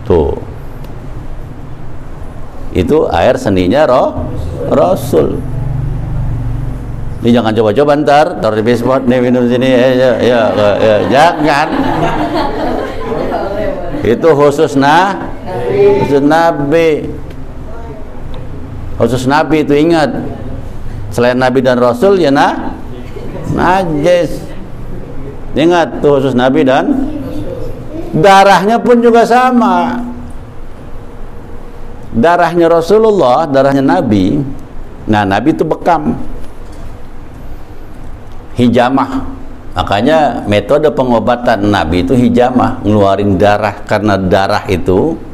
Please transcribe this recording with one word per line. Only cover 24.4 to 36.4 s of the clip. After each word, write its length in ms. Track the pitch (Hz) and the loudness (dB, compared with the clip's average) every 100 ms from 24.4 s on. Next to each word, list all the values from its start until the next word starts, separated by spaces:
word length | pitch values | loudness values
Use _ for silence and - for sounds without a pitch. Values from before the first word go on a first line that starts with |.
| - - - - - - - - - - - 117 | -10 -10 -10 -10 -10 -10 -8 -8 -8 -10 -6 0
Ingat 480 | 160 175 151 - | 2 4 0 0
tuh 160 | 147 143 | 2 4
khusus 160 | 135 120 | 2 2
Nabi 320 | 127 139 131 | 2 2 4
dan 400 | 135 190 262 - - - - - - - - - - - | 2 2 0 -2 -4 -6 -6 -6 -6 -8 -8 -10 -8 -4
darahnya 720 | 147 190 196 196 185 196 233 | 2 6 6 6 4 4 0
pun 160 | 202 240 | 4 4
juga 240 | 240 233 | 6 4
sama. 800 | 226 240 254 247 214 208 240 240 - 240 - - - - - - - - - - - - - - - - - - - | 4 4 4 2 2 2 0 -4 -8 -10 -10 -12 -12 -12 -10 -12 -10 -12 -12 -12 -12 -12 -12 -12 -12 -12 -12 -10 -6
Darahnya 560 | 113 147 175 170 170 165 | 2 2 4 2 2 4
Rasulullah, 800 | 165 160 208 220 208 135 131 160 | 4 4 4 4 4 4 2 2
darahnya 340 | 135 139 135 | 2 4 2
Nabi. 600 | 135 175 127 104 92 - 135 - - - - - - | 2 2 2 2 2 0 -4 -8 -10 -10 -10 -12 -2
Nah, 160 | 104 | 0
Nabi 320 | 101 98 127 160 | 2 2 2 0
itu 80 | |
bekam. 560 | 165 - - 165 151 - - - | 0 -2 0 0 0 -2 -4 -4